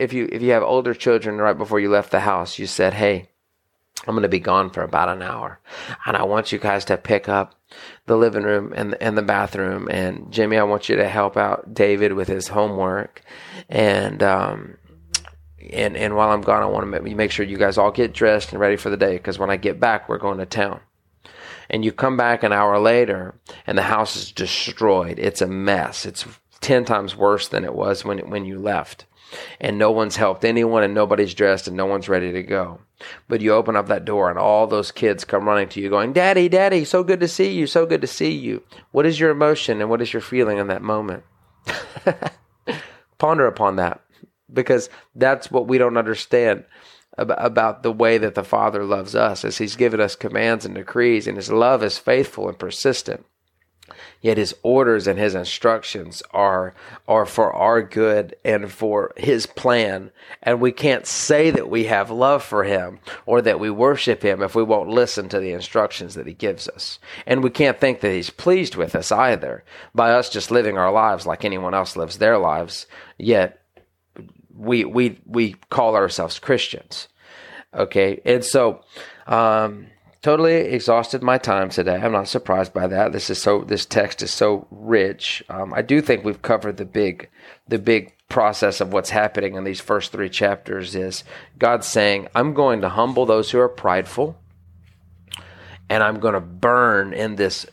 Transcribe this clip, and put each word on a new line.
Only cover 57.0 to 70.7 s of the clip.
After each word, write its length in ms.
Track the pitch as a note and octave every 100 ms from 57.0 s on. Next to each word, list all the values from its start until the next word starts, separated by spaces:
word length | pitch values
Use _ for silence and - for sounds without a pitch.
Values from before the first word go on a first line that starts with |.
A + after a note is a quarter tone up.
| -
are 180 | A2
for 300 | G2+ - G#2+
our 260 | - G2+ A#2
good 560 | G#2 - A2 G#2+ F2+ -
and 260 | - G#2+ G2+
for 420 | - A2 G#2 - -
his 300 | A#2+ B2 -
plan. 640 | - B2+ A#2+ G#2+ F#2+ F#2+ _ - -
And 180 | - A#2+
we 120 | B2+
can't 340 | A#2 D3 B2+ -
say 440 | - - D3+ D#3+
that 200 | C#3+ -
we 140 | A2
have 260 | A2 G#2 G2+
love 320 | A2+ C3+ C#3+
for 220 | - G#2
him 340 | G2 G2 F2+ G2 - -
or 160 | - A#2+
that 180 | A#2 F2
we 120 | G#2+
worship 520 | G#2 B2+ C#3+ - G#2+
him 200 | G#2 F#2+
if 120 | G2
we 80 | A2+
won't 280 | A2 G#2 F2
listen 400 | A#2 A#2+ - F#2+
to 100 | G2+
the 120 | F#2+
instructions 640 | F2 F2+ A2 G#2 - F2 E2+
that 100 | B1
he 80 |
gives 340 | F2 G#2+ G2 -
us. 300 | - - - - - -
And 160 | C3
we 60 | C3
can't 320 | - C#3+ B2+
think 200 | C3+ B2
that 120 | G#2
he's 160 | F#2 F2
pleased 480 | - F3 F#3 F3 -
with 180 | D#2+
us 160 | E2 -
either 540 | G#2+ B2+ G2 C#2 A1+ - - -
by 160 | A2+ A#2
us 180 | A#2+ B2
just 220 | G#2+ -
living 260 | A#2+ A2